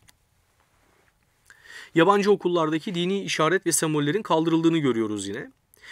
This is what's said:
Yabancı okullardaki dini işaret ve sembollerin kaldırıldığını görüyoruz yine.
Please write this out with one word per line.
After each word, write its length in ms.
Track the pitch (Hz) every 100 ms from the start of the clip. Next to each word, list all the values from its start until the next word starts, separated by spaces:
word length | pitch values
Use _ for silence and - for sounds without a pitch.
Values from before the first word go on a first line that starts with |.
| _ _ _ _ _ _ _ _ _ _ _ _ _ _ _ - - - - 160
Yabancı 360 | 170 202 202
okullardaki 640 | 202 180 175 156 160 214 175
dini 280 | 175 196
işaret 420 | 180 - 160 190 170
ve 60 |
sembollerin 520 | 160 165 151 143 190
kaldırıldığını 540 | - 165 165 165 165 165
görüyoruz 500 | 139 113 110 104 98
yine. 240 | 113 - _ _ _ -